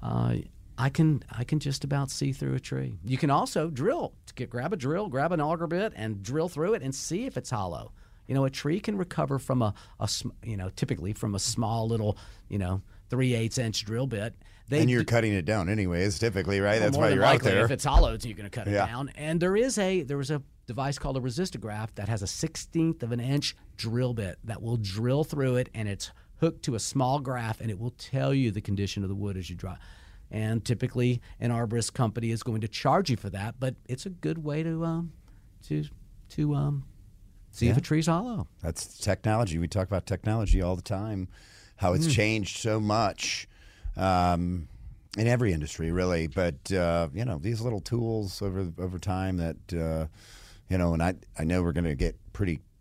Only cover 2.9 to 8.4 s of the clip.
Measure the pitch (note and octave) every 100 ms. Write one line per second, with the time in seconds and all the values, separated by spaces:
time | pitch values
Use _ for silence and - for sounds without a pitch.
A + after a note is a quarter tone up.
2.9 | G2 G2 C3 D3 C#3+ B3+ - D#3+ C3+ E3+
3.9 | E4 A3 - - - B2 A#2+ C#3+ G3 C3
4.9 | E3+ G#3 C3 D#3+ F3 D3 E3 E3 F3 G#3+
5.9 | - A2 G2+ F#2+ D3 D#3+ C#3+ F3 A3 C3+
6.9 | C3 - F3 C4 - - A2+ F#2 C#2+ A1
7.9 | - - - - C3+